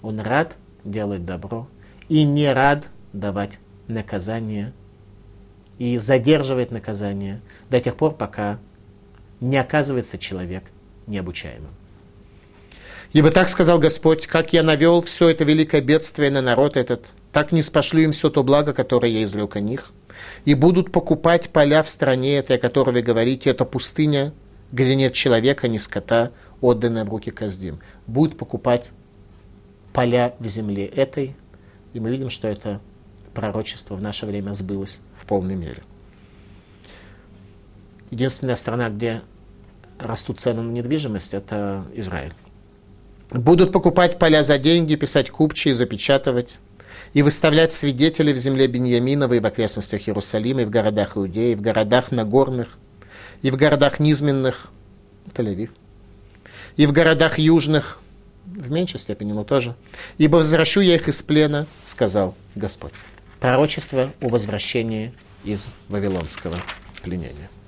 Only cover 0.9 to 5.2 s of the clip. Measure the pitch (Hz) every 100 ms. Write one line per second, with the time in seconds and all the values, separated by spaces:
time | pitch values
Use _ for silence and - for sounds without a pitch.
0.9 | 107 104 98 87 90 95 113 127 - -
1.9 | - - 156 147 147 147 135 139 147 -
2.9 | - - 104 101 98 101 - - - -
3.9 | 113 104 101 95 113 110 104 110 - -
4.9 | _ - -